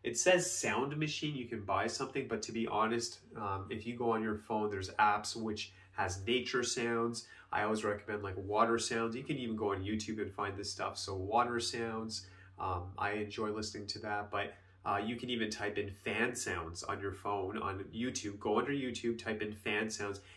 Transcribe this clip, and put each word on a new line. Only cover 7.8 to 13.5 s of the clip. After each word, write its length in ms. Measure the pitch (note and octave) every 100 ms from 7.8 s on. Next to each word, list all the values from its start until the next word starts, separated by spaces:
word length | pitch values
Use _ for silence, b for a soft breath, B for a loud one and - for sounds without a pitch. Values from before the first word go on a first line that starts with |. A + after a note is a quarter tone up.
recommend, 400 | G#2+ G#2 - G#2
like, 140 | G2 F#2+
water 420 | F#2+ G#2 A2+ A#2
sounds. 380 | - A2+ A2+ A#2+
You 80 |
can 120 | C#3+ C#3
even 200 | A#2+ G#2+
go 160 | G#2
on 100 | G2
YouTube 400 | F#2+ G#2+ - G#2+
and 100 | G2+
find 240 | - G2+ G2
this 140 | G2
stuff. 260 | - F#2+ -
So 200 | - F#2+
water 420 | G2 A2+ A#2+ A#2+
sounds, 720 | A#2 A#2 A2+ A2 A2 - - B B B
um, 320 | F#2 F#2 F2+ -
I 160 | G2+
enjoy 380 | G#2 G#2 - G#2+